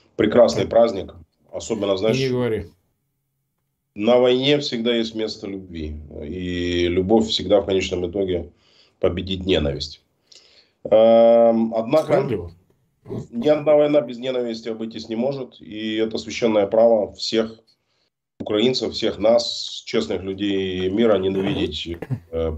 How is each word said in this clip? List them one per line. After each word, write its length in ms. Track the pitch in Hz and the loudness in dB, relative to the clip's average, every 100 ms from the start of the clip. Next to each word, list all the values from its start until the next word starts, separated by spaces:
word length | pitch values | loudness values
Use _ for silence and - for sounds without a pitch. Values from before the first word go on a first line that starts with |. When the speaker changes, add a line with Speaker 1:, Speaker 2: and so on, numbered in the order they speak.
| _ - | _ -2
Speaker 1:
Прекрасный 520 | 107 120 113 - 87 | 2 6 4 4 0
праздник, 480 | 113 117 98 78 - - _ _ | 4 4 2 -10 -16 -20 _ _
особенно, 460 | 92 - 107 101 95 | -14 -8 -4 -2 0
знаешь, 220 | 107 131 | 0 0
Speaker 2:
Не 100 | 135 | 0
говори. 380 | 123 123 107 - _ _ _ _ _ _ _ _ _ _ _ _ - | -2 -2 -4 -8 _ _ _ _ _ _ _ _ _ _ _ _ -2
Speaker 1:
на 220 | 110 123 | 2 6
войне 420 | 127 127 139 147 | 6 4 2 0
всегда 360 | 147 120 113 117 | 0 -4 0 0
есть 200 | 110 110 | -2 -4
место 320 | 107 - 101 | -6 -6 -10
любви, 500 | 98 90 82 78 76 71 78 | -10 -12 -10 -10 -10 -14 -14
и 640 | 76 92 90 87 87 87 87 | -12 -8 -6 -4 -4 -2 0
любовь 400 | 87 92 113 113 | 0 2 2 2
всегда 340 | - 95 101 | -2 2 2
в 40 | 101 | 2
конечном 440 | 95 95 90 90 | -2 -2 -4 -4
итоге 420 | 98 92 87 80 - _ _ _ _ | -4 -2 -4 -6 -16 _ _ _ _
победит 440 | 90 85 90 95 | -2 -2 -6 -6
ненависть. 600 | 90 85 73 67 - - _ _ _ _ _ _ _ _ | 0 0 0 -4 -10 -14 _ _ _ _ _ _ _ _
Эм, 920 | - 110 113 113 117 117 117 113 113 | 0 4 6 8 8 6 6 4 0
однако 300 | 113 113 156 | -2 0 0
Speaker 2:
Справедливо. 480 | 147 143 139 101 85 - _ _ _ _ - - - | 2 0 0 -4 -8 -16 _ _ _ _ -14 -12 -10
Speaker 1:
ни 160 | 117 147 | -2 0
одна 280 | 151 147 147 | 2 4 4
война 260 | 147 147 | 4 2
без 180 | 127 120 | 0 -4
ненависти 500 | 131 123 120 113 113 | -4 -4 -4 -6 -8
обойтись 400 | 110 113 110 - | -8 -8 -10 -6
не 60 | 110 | -4
может, 440 | 131 139 123 - | -2 -4 -8 -16
и 360 | - 107 110 107 | -16 -10 -6 -2
это 240 | 110 110 | -2 -4
священное 480 | 113 110 117 107 98 | -8 -2 0 2 2
право 440 | 110 117 110 95 | 4 6 4 0
всех 460 | - - 113 113 - _ _ _ _ _ _ _ - | -6 -4 -2 -2 -6 _ _ _ _ _ _ _ -14
украинцев, 560 | - 107 120 127 107 | -4 0 2 0 -4
всех 240 | - 107 92 | -4 -4 0
нас, 640 | 107 117 - - - - - | 2 2 2 -6 -10 -14 -6
честных 360 | 113 110 95 | -4 -4 -6
людей 680 | 95 95 101 98 95 92 92 | -6 -6 -4 -2 -4 -4 -2
мира, 280 | 101 117 98 | 2 2 2
ненавидеть, 800 | 95 95 98 98 - - 87 82 - 127 - | 2 -2 -2 -2 -4 -6 -10 -12 -8 -10 -8
э, 260 | 82 80 | -6 -4